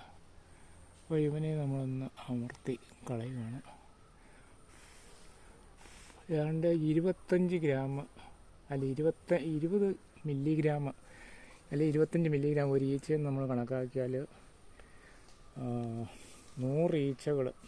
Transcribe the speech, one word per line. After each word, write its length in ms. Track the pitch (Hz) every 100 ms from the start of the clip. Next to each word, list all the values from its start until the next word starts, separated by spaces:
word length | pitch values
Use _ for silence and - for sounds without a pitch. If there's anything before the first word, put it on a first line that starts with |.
| - - - - - - - - - -
അപ്പോൾ 200 | - 160
ഇവനെ 320 | 147 151 156 151
നമ്മളൊന്ന് 500 | 143 135 131 131 135 - -
അമർത്തി 460 | 123 120 - - 123 - - -
കളയുകയാണ്. 500 | 120 117 131 113 127 - - - - - - - - - - - - - - - - - - - - - - - - - - -
ഏതാണ്ട് 360 | 156 151 160 170
ഇരുപത്തഞ്ച് 920 | 170 151 156 180 180 - 180 180 180
ഗ്രാം, 360 | 156 135 135 139 - - - - - - -
അല്ല, 120 | 139
ഇരുപത്ത-, 580 | 135 131 156 - - 175
ഇരുപത് 440 | 156 151 170 202 196 185 - - 156
മില്ലിഗ്രാം, 640 | 139 147 156 151 147 139 - - - - - - - -
അല്ല, 140 | 147
ഇരുപത്തഞ്ച് 460 | 156 151 156 170 160
മില്ലിഗ്രാം 420 | 147 147 147 143
ഒരു 140 | 135
ഈച്ചയെ 320 | 135 139 - 156
നമ്മൾ 300 | 143 135 135
കണക്കാക്കിയാൽ, 680 | 123 120 131 127 131 127 131 151 - - - - - - - - - - - - 139
ആ, 100 | 123 120 120 113 113 - - - - -
നൂറ് 380 | 127 147 170 160
ഈച്ചകൾ 500 | 139 127 147 143 127 -